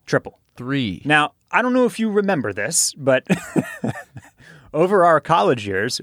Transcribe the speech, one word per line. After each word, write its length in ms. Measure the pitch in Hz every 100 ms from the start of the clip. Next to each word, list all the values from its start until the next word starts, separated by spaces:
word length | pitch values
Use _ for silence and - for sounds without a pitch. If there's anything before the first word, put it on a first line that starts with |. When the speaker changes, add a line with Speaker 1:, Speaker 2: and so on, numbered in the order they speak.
| -
Speaker 1:
Triple. 340 | - - - _ -
Speaker 2:
Three. 440 | 123 139 117 90 -
Speaker 1:
Now, 280 | 151 151 - _
I 100 | 185
don't 120 | 247
know 120 | 254 247
if 140 | -
you 100 | 220
remember 420 | 208 202 190 120
this, 400 | 101 104 - - -
but 280 | 135 131 - 196 - - - - -
<laughs> 800 | - - - - _ - - -
over 320 | 147 170 202 170
our 140 | 156
college 440 | - 165 202 127 104
years, 340 | 95 113 -